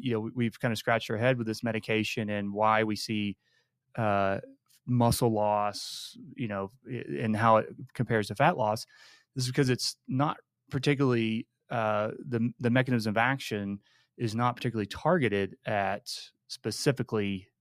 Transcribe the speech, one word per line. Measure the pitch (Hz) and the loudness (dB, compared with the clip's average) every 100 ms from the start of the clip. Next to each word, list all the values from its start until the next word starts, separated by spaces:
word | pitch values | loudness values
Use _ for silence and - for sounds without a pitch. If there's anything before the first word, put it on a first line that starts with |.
you | 135 | -4
know, | 110 | -2
we, | 113 | -4
we've | 127 117 - | -2 -2 -2
kinda | 123 110 | -2 -2
scratched | - 113 - | 0 0 0
our | 110 | 0
head | 123 123 | 2 2
with | 110 | -2
this | 110 | -4
medication | 117 110 - 110 107 - 104 | -2 -2 0 0 0 -4 -4
and | 104 101 | -4 -4
why | 101 107 110 | 0 4 4
we | 110 104 | 2 -2
see, | - 107 104 - _ _ _ _ _ - | -4 -4 -4 -6 _ _ _ _ _ -2
uh, | 110 101 98 98 269 269 _ _ | 0 2 2 -2 -6 -20 _ _
muscle | - 123 117 - 120 | -2 2 4 4 2
loss, | 107 104 104 104 - - - - - 151 | 2 2 2 0 -4 -10 -12 -14 -16 -16
you | - 113 | -8 -6
know, | 98 98 - - | -4 -6 -10 -12
i-, | 123 - 139 | -10 -6 -4
and | 113 107 | -2 4
how | 113 110 | 6 6
it | - - 127 | 6 -6 -8
compares | - 113 113 98 | -4 0 0 0
to | |
fat | 104 151 180 | 2 2 2
loss. | 107 117 - - - - _ 135 | 0 -2 -6 -20 -20 -20 _ -4
This | |
is | 127 | -2
because | 139 131 | 2 2
it's | 120 - - - | 2 -2 -6 -4
not | 131 151 - _ _ _ | 0 0 -2 _ _ _
particularly, | 139 143 135 135 120 113 110 - _ - | -2 2 2 4 2 0 -2 -6 _ -8
uh, | 120 107 104 107 - 143 | -2 0 0 -2 -6 -4
the, | 117 120 - | -2 -2 0
the | 123 | 2
mechanism | 127 127 123 110 | 4 4 2 2
of | 107 | 2
action | 123 135 - 104 101 101 _ _ _ - | 2 0 -4 -4 -4 -8 _ _ _ -6
is | 117 | -4
not | 113 123 120 | 0 0 -2
particularly | 123 110 101 | -4 -4 -4
targeted | - 151 180 117 101 95 85 - | -2 0 2 2 2 -2 -4 -4
at | 104 98 101 - - - _ - - 113 | -2 -2 -4 -8 -14 -14 _ -18 -10 -8
specifically, | - 147 131 - 110 101 98 - _ | -2 0 0 -2 -2 -2 -4 -10 _